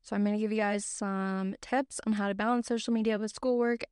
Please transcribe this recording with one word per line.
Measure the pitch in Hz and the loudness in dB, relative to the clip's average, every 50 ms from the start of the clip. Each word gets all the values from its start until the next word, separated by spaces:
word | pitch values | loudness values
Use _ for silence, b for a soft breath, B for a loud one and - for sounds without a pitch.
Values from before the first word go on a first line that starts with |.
| _ | _
So | - 214 | -2 0
I'm | 202 208 | 2 2
gonna | 208 208 214 | 2 2 2
give | 214 208 | 0 0
you | 220 | 2
guys | 220 208 202 202 202 - | 2 2 2 0 0 -4
some | - - - 214 196 196 190 190 190 190 190 190 190 202 - | -6 -6 -4 -4 -2 -2 -2 -2 -2 -2 -2 -2 -2 -4 -6
tips | - - 247 262 285 _ - - - | -4 0 0 0 0 _ -8 -6 -2
on | 214 214 | 0 0
how | 208 202 | 2 2
to | 202 196 | 0 0
balance | 196 214 226 247 240 233 | 0 2 2 2 0 2
social | - 240 226 - - 233 | 0 -2 -2 0 0 0
media | 226 214 220 220 202 | 2 2 2 0 0
with | 220 208 | -2 -6
schoolwork | - - - 254 247 240 240 240 240 226 - _ | -6 -2 0 2 2 2 2 2 0 -2 -4 _